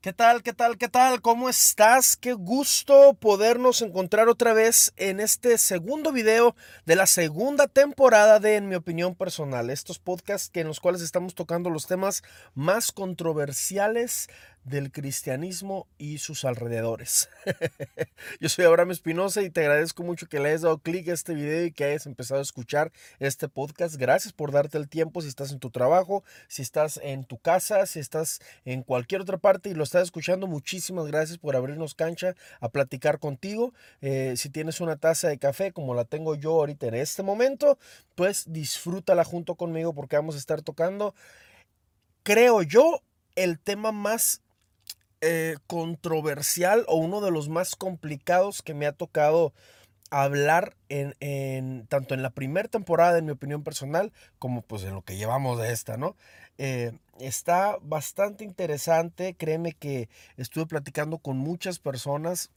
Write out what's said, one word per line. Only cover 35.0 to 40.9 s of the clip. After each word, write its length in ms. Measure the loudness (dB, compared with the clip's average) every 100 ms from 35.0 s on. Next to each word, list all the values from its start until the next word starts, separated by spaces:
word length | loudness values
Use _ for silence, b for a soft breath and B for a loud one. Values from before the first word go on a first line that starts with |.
| 0 0 -2
de 100 | 0
café 320 | -2 -2 -6
como 220 | -6 -6
la 100 | -4
tengo 320 | -4 -4 -4 -4
yo 160 | 0
ahorita 360 | 2 2 -2 -4
en 80 | -4
este 280 | -4 -6
momento, 560 | -4 0 0 2 2 2 B B B -2
pues 280 | -2 -2 -8
disfrútala 720 | -8 -8 -8 -6 -6 0 2
junto 320 | 2 -2 -8 -8
conmigo 380 | -6 -4 -6
porque 240 | -6 -2 -2
vamos 180 | -2 -8
a 40 |
estar 220 | -6 -6
tocando, 540 | -6 -4 -4